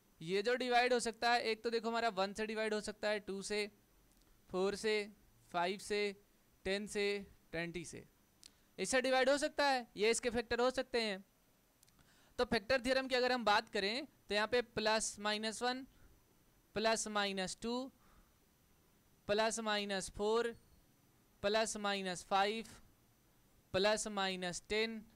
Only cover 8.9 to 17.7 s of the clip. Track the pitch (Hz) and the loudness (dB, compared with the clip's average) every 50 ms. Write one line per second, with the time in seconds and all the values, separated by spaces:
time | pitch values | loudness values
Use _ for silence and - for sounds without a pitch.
8.9 | 262 262 254 262 254 262 254 262 285 269 302 302 - - 285 277 262 247 233 - | 0 2 2 4 4 4 6 4 4 2 0 -2 0 2 2 2 2 2 -2 -6
9.9 | - 180 208 226 226 - - 240 214 240 220 - 240 226 247 254 247 269 254 - | -4 0 2 2 2 2 0 -2 -2 -2 -2 -2 0 2 2 2 2 -2 -4 -2
10.9 | - 233 220 214 190 190 - _ _ _ _ _ _ _ _ _ _ _ - _ | -2 0 0 0 -4 -4 -8 _ _ _ _ _ _ _ _ _ _ _ -20 _
11.9 | _ _ _ _ _ _ _ _ - - 247 240 233 220 - - 262 254 220 262 | _ _ _ _ _ _ _ _ -4 -4 -2 0 0 -2 0 0 0 0 2 2
12.9 | 254 262 262 254 254 247 247 247 254 247 220 208 202 226 233 - - 208 190 202 | 2 2 2 0 0 2 2 2 2 2 4 6 4 4 4 0 -2 -2 -2 0
13.9 | 226 277 302 - _ _ _ - 202 208 214 214 247 247 233 - - 214 214 214 | -2 -4 -6 -8 _ _ _ -2 0 0 2 2 2 0 0 0 -6 -2 2 2
14.9 | 220 220 214 - - 208 202 208 214 208 220 220 208 - 240 247 254 262 269 - | 2 2 0 -2 -6 -4 -4 -2 -2 -2 -2 -4 -4 0 0 0 0 -2 -6 -14
15.9 | - - - - - _ _ _ _ _ _ _ _ _ _ _ - 202 220 220 | -20 -20 -20 -20 -20 _ _ _ _ _ _ _ _ _ _ _ -4 0 2 2
16.9 | 226 214 - 214 208 208 202 196 196 190 185 180 - - 220 233 | 2 2 -2 -2 0 0 0 0 0 -2 -4 -4 -6 -6 -4 -4